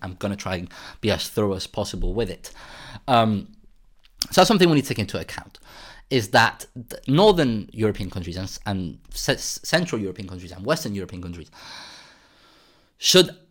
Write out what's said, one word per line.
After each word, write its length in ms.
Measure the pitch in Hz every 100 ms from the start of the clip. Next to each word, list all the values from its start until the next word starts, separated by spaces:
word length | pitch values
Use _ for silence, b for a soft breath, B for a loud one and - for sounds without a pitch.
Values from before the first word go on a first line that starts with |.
I'm 140 | 92 90
gonna 200 | 101 98
try 200 | - 92
and 120 | 87 B B B
be 100 | 107
as 200 | 90 -
thorough 240 | - 104
as 120 | 95 -
possible 460 | - 101 95 87
with 160 | 101 107
it. 240 | 85 - B B B B 107 -
Um, 420 | 120 113 104 - - - _ _ _ _ - -
so 120 | -
that's 60 | 185
something 200 | 220 175
we 60 |
need 80 | 156
to 60 | -
take 100 | -
into 200 | 101 92
account, 420 | 82 - - - B B B B B
is 180 | 135 101
that 380 | 120 113 - -
the 260 | - 117 - -
northern 640 | 143 208 180 139 110 92
European 380 | 110 107 101 95
countries 260 | 98 87 85
and, 220 | 95 - -
and 320 | 98 87 - -
c-, 220 | - - 135
central 600 | - - - 165 175 113
European 300 | 95 90 98
countries 240 | 90 90
and 140 | 90 101
Western 280 | 165 127
European 280 | 101 90 87
countries 280 | 87 85 76 B B B B B B B B B B B B B B B
should 300 | - 185 180 - -